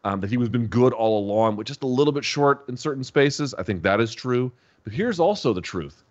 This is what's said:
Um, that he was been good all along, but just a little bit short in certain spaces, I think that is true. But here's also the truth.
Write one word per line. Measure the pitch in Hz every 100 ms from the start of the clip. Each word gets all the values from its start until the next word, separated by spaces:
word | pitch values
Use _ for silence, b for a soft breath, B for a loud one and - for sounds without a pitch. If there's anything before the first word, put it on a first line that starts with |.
Um, | 101 98
that | 98
he | 123
was | 120
been | 120 113
good | 117 127
all | 117 113 107
along, | 101 107 113 107
but | 110
just | 143
a | 135
little | 127 147
bit | 143
short | - - 143 139 -
in | 123
certain | 156 135
spaces, | 127 147 139 - 143
I | -
think | 107 95
that | 95 101
is | 113
true. | 117 127 123 127 b b b
But | -
here's | 113 233 180
also | 170 208 143
the | 92
truth. | - 92 71 - _